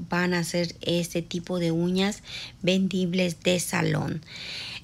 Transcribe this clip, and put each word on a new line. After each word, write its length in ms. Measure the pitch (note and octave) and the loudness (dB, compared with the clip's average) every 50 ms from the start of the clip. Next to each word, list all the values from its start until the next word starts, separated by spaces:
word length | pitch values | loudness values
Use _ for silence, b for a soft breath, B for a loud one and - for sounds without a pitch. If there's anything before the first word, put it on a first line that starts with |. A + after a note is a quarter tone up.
| E3+ - | -4 -2
van 240 | F3+ F3 F3+ F3+ F3+ | 0 2 2 2 2
a 60 | E3+ | 0
hacer 360 | E3 - - F3 F3 E3+ - - | 0 0 0 0 0 -2 -4 -4
este 400 | - - E3+ F3 E3+ - - E3+ | -2 0 2 2 0 0 -2 -4
tipo 360 | E3+ - - F3 E3+ - F3+ F3+ | -4 -4 -4 -6 -4 -2 -2 0
de 140 | E3+ E3 | 2 2
uñas 500 | E3 E3 F3 F3+ F#3 F#3 G3 G3+ G#3+ - B B B B B B B B | 2 2 2 2 2 2 2 0 0 -4 B B B B B B B B
vendibles 800 | - F3 F#3+ F#3+ F#3+ F#3 G3 F#3 F#3 E3+ F3+ F3+ F3+ F3 E3 - | 2 2 4 4 4 2 2 0 0 2 2 2 2 0 0 0
de 180 | - F3+ F3+ F3 | 2 2 2 2
salón. 640 | - - F#3 E3 E3 D#3+ - - - - - D#3 - B B B B B B B B B B B | 2 0 0 2 2 2 2 2 0 -2 -4 -6 -8 B B B B B B B B B B B